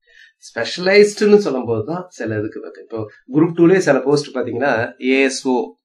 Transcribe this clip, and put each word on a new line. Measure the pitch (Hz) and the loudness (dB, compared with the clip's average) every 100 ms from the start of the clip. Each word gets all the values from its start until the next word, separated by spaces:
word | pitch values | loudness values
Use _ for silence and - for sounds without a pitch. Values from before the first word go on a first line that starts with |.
| _ _ - _ - - | _ _ -20 _ -14 -8
ஸ்பெஷலைஸ்டுன்னு | 117 175 185 202 208 - 208 208 | -8 -4 2 4 4 2 4 4
சொல்லும்போது | 165 127 117 110 107 | 4 -4 -4 -4 -4
தான் | 175 - | -10 -12
சில | - 113 107 | -10 -8 -6
இதுக்கு | 107 - 85 | -6 -10 -16
வருது. | - | -18
இப்போ | - - 90 - - | -14 -12 -12 -16 -4
group | 139 175 170 | 0 0 2
டூலயே | 170 190 | 4 4
சில | 156 131 | 4 2
post | 135 147 - 127 | 2 0 -2 -6
பாத்தீங்கன்னா, | 113 117 139 113 127 - 127 | -6 -4 -2 0 -2 -4 0
ஏ | 135 | 2
எஸ் | 135 - 135 | 2 0 -2
ஓ | 123 - - | -2 -4 -10